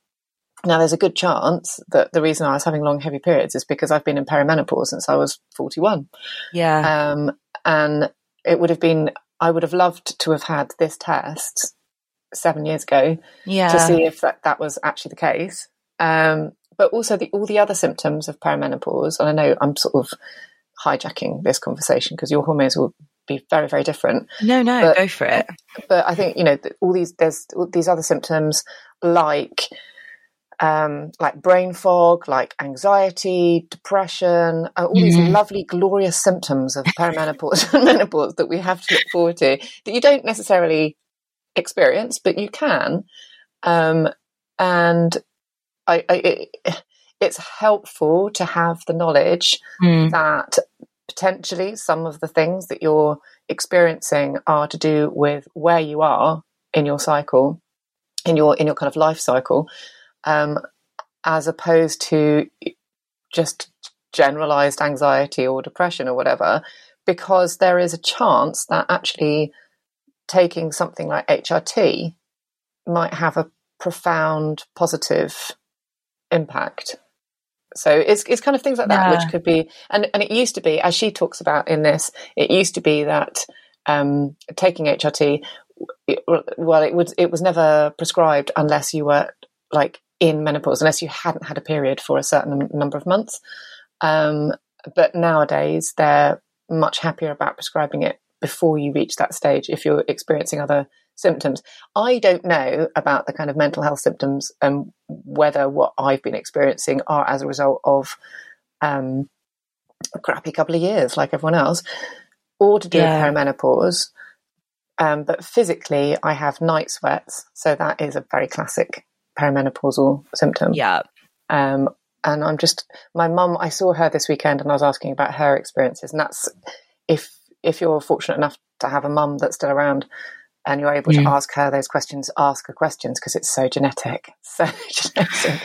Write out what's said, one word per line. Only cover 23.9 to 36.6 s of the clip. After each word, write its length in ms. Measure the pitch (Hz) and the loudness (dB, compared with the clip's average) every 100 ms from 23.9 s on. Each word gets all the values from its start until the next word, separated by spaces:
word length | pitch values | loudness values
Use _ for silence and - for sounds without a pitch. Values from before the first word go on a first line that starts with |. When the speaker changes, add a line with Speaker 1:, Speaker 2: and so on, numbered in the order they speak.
| 151 - - - - | -2 0 -2 -4 -4
Speaker 2:
No, 200 | 220 254 | 2 2
no, 180 | 240 247 | 2 4
Speaker 1:
But 140 | 220 185 | 4 4
Speaker 2:
go 120 | 190 | 2
for 180 | - - | 0 0
it. 200 | 120 - 170 _ - - | 0 -2 -10 _ -10 0
Speaker 1:
but 160 | 180 - | 2 2
I 80 | |
think, 220 | 170 185 - | 0 -2 2
you 80 | |
know, 120 | 160 139 | 2 2
th-, 180 | - - | -2 -2
all 120 | 180 | 0
these, 220 | 180 170 | 2 0
there's 320 | - 160 151 - - | 0 0 0 -10 -6
all 100 | 175 | -2
these 220 | 175 165 | 0 2
other 140 | 165 | 0
symptoms 600 | 160 147 - 160 156 151 - - - - | 0 -2 -2 -2 0 -2 -6 -14 -20 -4
like, 600 | 175 170 151 147 - - - - - - - - _ _ _ - | 2 2 2 0 -4 -8 -10 -10 -20 -20 -20 -20 _ _ _ -2
um, 500 | 156 156 151 147 156 - | 0 2 0 -4 -10 -4
like 220 | 151 - | -4 -2
brain 320 | 180 185 185 | 2 4 2
fog, 560 | 175 190 180 170 170 - | -2 2 6 6 4 2
like 260 | 131 110 - | -2 -2 -6
anxiety, 1080 | 139 131 196 196 190 180 190 180 175 170 170 | -10 -2 2 4 2 -2 -2 2 4 2 -2
depression, 1000 | - - 202 180 - 180 170 165 165 165 - | -16 -2 -2 -2 -2 2 2 2 0 -4 -4
uh, 100 | 175 | 2
all 80 | |
these 220 | 185 175 170 | 4 6 6
Speaker 2:
Mm-hmm. 160 | 170 | 6
Speaker 1:
lovely, 320 | 202 208 202 | 4 2 -2
glorious 580 | - 175 190 196 185 - | -4 0 2 2 0 0
symptoms 540 | 202 180 - 135 | 0 0 0 -2